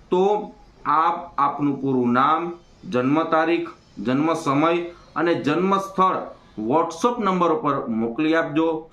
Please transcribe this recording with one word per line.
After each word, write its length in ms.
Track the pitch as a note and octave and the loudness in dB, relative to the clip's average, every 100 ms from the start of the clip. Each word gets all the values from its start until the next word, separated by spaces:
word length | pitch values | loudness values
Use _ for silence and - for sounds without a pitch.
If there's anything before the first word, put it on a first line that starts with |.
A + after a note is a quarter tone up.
| - | -4
તો 420 | F3+ G3 G#3 G3+ - - - | 0 2 0 -4 -16 -20 -12
આપ 540 | - D3+ E3+ F3 F3 - | -2 2 2 -2 -6 -2
આપનું 420 | C#3+ C#3+ C#3+ C3 | -2 0 -2 0
પૂરું 320 | C3+ B2+ A#2+ | 0 0 2
નામ, 400 | B2 C#3+ D#3+ E3+ E3+ - - - | 2 2 2 -2 -10 -18 -20 -4
જન્મ 320 | B2 B2+ D3+ | -2 2 2
તારીખ, 460 | D#3+ D#3+ D#3+ F3 E3+ - _ - | 2 2 2 0 -2 -12 _ -8
જન્મ 360 | G2+ C3 D#3+ | -2 0 0
સમય 520 | D3+ C#3+ C#3 D#3+ F3 E3+ - - C#3+ | 0 0 2 2 2 -2 -12 -12 -4
અને 180 | E3+ | 0
જન્મ 440 | D#3+ C3+ D#3 F#3+ F#3+ | 0 0 0 2 0
સ્થળ 380 | - - F#3 E3+ - - - - | -2 0 0 0 -8 -16 -18 -8
WhatsApp 680 | G#2+ D3+ E3 - A#3+ A#3 | 0 0 0 0 -2 0
નંબર 280 | G3 F#3 E3+ | -2 2 2
ઉપર 340 | D#3 D3 C#3 - | 0 0 -4 -4
મોકલી 480 | A2 A#2 A#2 D#3 | -4 -2 -2 0
આપજો. 560 | D#3+ D#3 D3 E3 D#3 D#3 | 0 0 0 0 -2 -8